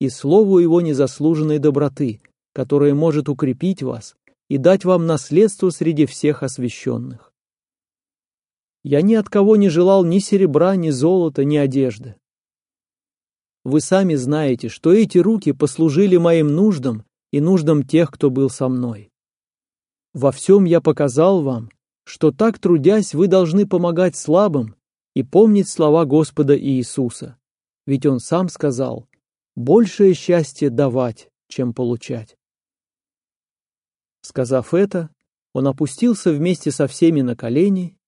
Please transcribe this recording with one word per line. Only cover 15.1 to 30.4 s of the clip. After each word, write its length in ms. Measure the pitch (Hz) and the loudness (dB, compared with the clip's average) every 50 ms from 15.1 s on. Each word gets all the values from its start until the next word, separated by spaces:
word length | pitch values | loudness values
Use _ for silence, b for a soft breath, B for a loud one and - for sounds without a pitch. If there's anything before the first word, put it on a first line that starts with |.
| - | 2
руки 360 | 185 175 196 226 208 - 151 139 | 2 2 2 0 0 -2 -4 -2
послужили 680 | - 151 139 - - 160 160 135 156 202 202 180 175 | -2 -2 -4 -2 -2 -2 0 2 2 2 4 2 2
моим 300 | 170 170 170 165 156 147 | 4 2 2 2 2 0
нуждам 560 | 143 160 202 220 196 147 123 131 113 107 107 _ _ _ _ _ - | 0 2 2 0 0 -2 -4 -6 -6 -6 -10 _ _ _ _ _ -4
и 80 | 143 | -2
нуждам 420 | 147 170 190 180 156 151 160 147 135 | 0 2 2 2 2 2 0 0 0
тех, 280 | 135 - 160 170 - | 0 0 0 0 0
кто 180 | - - - 143 | -2 -2 -2 -2
был 220 | 127 135 135 131 | 0 0 -2 -2
со 180 | 131 - 135 127 | -2 -4 -4 -4
мной. 420 | 127 127 123 120 113 107 107 _ _ _ _ _ _ _ _ _ _ _ _ _ _ _ _ _ _ _ _ _ _ | -4 -4 -6 -6 -8 -12 -16 _ _ _ _ _ _ _ _ _ _ _ _ _ _ _ _ _ _ _ _ _ _
Во 180 | - 123 135 | -2 -2 -2
всём 340 | 131 - - - 190 202 196 | -2 -2 2 4 4 4 4
я 180 | 170 165 165 139 | 4 2 2 2
показал 600 | 165 147 - 151 139 120 139 160 185 196 185 151 | 0 0 0 -2 -2 0 2 2 2 2 0 0
вам, 280 | 135 131 117 113 113 _ _ _ _ _ _ _ | -2 -6 -6 -10 -14 _ _ _ _ _ _ _
что 260 | - - - - 156 | -20 -8 -2 0 0
так 280 | 139 - 214 226 214 - | 0 2 -2 -2 -2 -2
трудясь, 560 | - 190 175 160 135 175 202 220 196 - - | 0 0 2 4 4 2 2 2 0 -2 -2
вы 120 | 143 185 | -2 0
должны 400 | 196 180 190 180 160 160 196 208 | 2 4 2 2 2 2 0 0
помогать 500 | 202 - 175 175 175 170 165 185 180 - | 0 0 -2 -2 -2 -2 0 -2 -2 -2
слабым 600 | - - - 151 180 208 208 156 143 117 110 - _ _ _ _ _ _ _ _ | -6 -4 0 2 2 2 2 0 -2 -4 -6 -10 _ _ _ _ _ _ _ _
и 80 | - 120 | -6 -6
помнить 460 | - - 170 220 220 208 202 190 - | 0 4 4 6 6 6 2 2 -2
слова 360 | - - 160 151 147 165 170 | -2 -2 0 2 2 2 2
Господа 540 | 135 135 156 156 - - - 151 135 143 139 | 2 2 0 0 0 -2 -2 2 2 2 2
Иисуса. 800 | 131 135 135 131 120 - - - 131 120 - - 123 127 - _ _ _ _ _ _ _ _ _ _ | 2 -2 -2 -2 -4 -6 -4 -4 -4 -4 -6 -10 -16 -18 -18 _ _ _ _ _ _ _ _ _ _
Ведь 180 | - 135 135 135 | -6 -6 -2 0
Он 160 | 147 135 120 | 0 -2 -2
сам 300 | - - 160 175 185 175 | -4 -4 -2 -2 -2 -4
сказал: 580 | - - - 147 131 117 131 127 120 117 - _ _ _ _ _ _ _ _ _ _ | -6 -4 -4 -4 -4 -4 -6 -6 -6 -10 -14 _ _ _ _ _ _ _ _ _ _
"Большее 560 | - 120 127 160 226 233 185 - - 202 190 180 | -10 0 4 4 4 4 2 2 2 2 4 4
счастье 560 | - - - 175 175 | 2 0 0 0 0